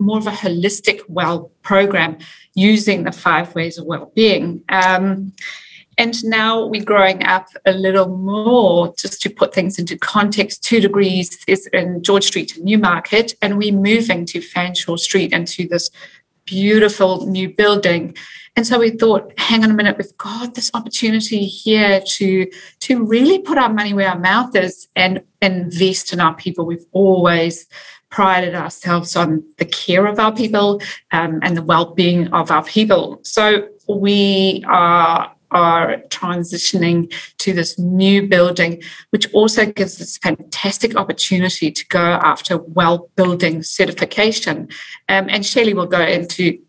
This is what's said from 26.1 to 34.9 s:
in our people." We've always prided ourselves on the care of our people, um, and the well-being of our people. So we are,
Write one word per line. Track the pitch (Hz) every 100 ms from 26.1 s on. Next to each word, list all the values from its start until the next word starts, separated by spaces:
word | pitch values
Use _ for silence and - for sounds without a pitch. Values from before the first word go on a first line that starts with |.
in | 175
our | 165 160
people." | 185 175
We've | 165 170 -
always | 185 196 185 175 170 165 165 - - - - _
prided | - 190 185 180
ourselves | 175 156 - 180 175 170 175
on | 170 156 - -
the |
care | 170 - - 180 208
of | 208
our | 220
people, | 220 220 214 202 202 - - _
um, | 165 165 160
and | 175 165
the |
well-being | 160 165 175 185 175 175 170
of | 170 165
our | 156
people. | - 220 214 185 - -
So | - - 214 208 208 - -
we | 202 196 202 196 190 190 185 -
are, | 180 170